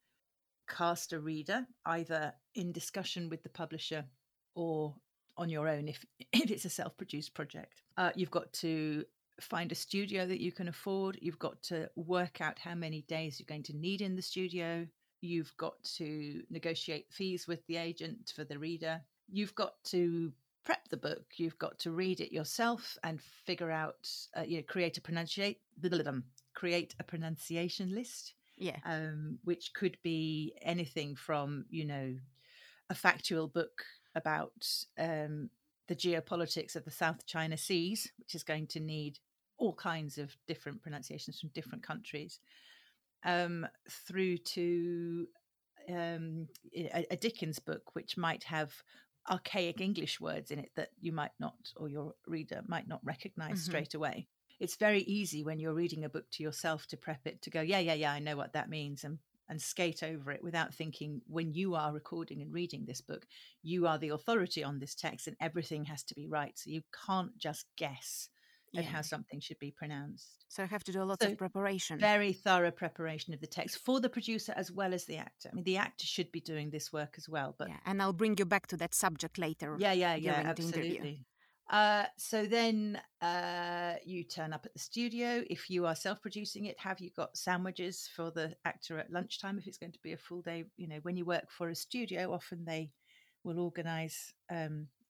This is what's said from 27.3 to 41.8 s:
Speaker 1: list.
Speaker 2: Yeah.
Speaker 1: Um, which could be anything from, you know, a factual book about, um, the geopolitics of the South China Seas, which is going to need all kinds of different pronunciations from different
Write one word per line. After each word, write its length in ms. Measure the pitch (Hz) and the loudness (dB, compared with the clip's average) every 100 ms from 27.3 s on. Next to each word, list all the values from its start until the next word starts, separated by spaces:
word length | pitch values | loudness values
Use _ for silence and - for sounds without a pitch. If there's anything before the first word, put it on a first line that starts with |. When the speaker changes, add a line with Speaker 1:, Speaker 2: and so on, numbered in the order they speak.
| 156 - 165 175 - 185 | -4 -2 0 0 0 -2
Speaker 1:
list. 400 | 208 247 - - - _ - | -2 -4 -8 -12 -16 _ -6
Speaker 2:
Yeah. 200 | 185 - | -4 -4
Speaker 1:
Um, 540 | 170 156 156 151 151 - | -2 -2 -2 -2 -4 -4
which 280 | 175 170 - | -2 -2 -2
could 220 | - 190 - | 0 0 0
be 520 | 170 160 160 156 151 - | 0 2 2 0 -2 -4
anything 520 | 165 175 143 160 147 | -2 0 0 -2 -4
from, 520 | 135 - 147 143 143 - | -4 0 0 0 -2 -4
you 140 | 165 | -4
know, 320 | 151 143 135 131 - _ - - - - - | -2 -2 -2 -4 -10 _ -20 -20 -20 -12 -8
a 40 | |
factual 520 | 180 185 170 - 165 160 | 4 6 6 4 2 2
book 360 | 170 160 - - - _ | 2 0 -2 -12 -14 _
about, 520 | 160 156 156 - - - - - - | -2 2 2 0 -4 -2 0 -2 -2
um, 520 | 165 156 151 151 139 - _ _ - | 0 0 0 -2 -4 -8 _ _ -4
the 60 | |
geopolitics 800 | 175 180 165 160 170 160 170 - | 0 4 4 2 0 0 0 -2
of 100 | 156 | -4
the 60 | 151 | -6
South 340 | - 160 156 - | 2 2 2 -2
China 300 | 165 160 156 | -2 0 0
Seas, 540 | - 175 175 220 - - | 2 4 4 0 -4 -8
which 160 | - | -10
is 80 | - | -6
going 240 | - 156 151 | -2 -2 -2
to 120 | 160 | -4
need 400 | 156 156 147 - _ _ _ - | -4 -2 -4 -6 _ _ _ 2
all 140 | 214 | 2
kinds 440 | - 190 165 151 147 | 2 0 0 -2 -4
of 180 | 139 - - | -6 -6 -6
different 340 | 156 147 139 | -4 -6 -8
pronunciations 560 | 160 147 - 151 - - | -6 -8 -6 -8 -8 -8
from 120 | 156 | -8
different 300 | 160 - - | -6 -8 -8